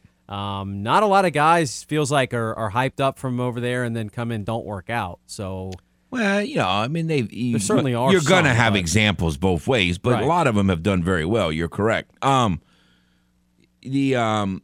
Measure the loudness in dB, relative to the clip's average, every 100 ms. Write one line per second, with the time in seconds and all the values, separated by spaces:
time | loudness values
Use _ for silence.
0 | _ _ -12 -8 -6 -6 -6 -6 0 2
1 | 4 4 2 2 4 4 0 -6 -4 -2
2 | 0 0 0 -2 -4 -4 -4 -2 -2 0
3 | -2 -2 -4 -4 -4 -4 -4 -2 -2 -4
4 | -6 -6 -6 -4 -4 -6 -6 -10 -6 -6
5 | -6 -8 -16 -10 -8 -8 -8 -12 _ _
6 | _ -4 0 0 -2 -2 0 0 -2 -2
7 | -2 -2 -2 -4 -2 -2 0 0 2 0
8 | 4 4 4 4 4 4 4 2 2 2
9 | 2 2 -2 0 0 0 0 2 2 0
10 | 0 0 2 2 2 2 2 2 0 0
11 | 0 0 0 0 0 -2 -4 -2 0 -2
12 | -4 _ 0 2 2 -2 -6 _ _ _
13 | _ _ _ _ _ _ _ _ -4 0
14 | 2 2 2 0 -2 -4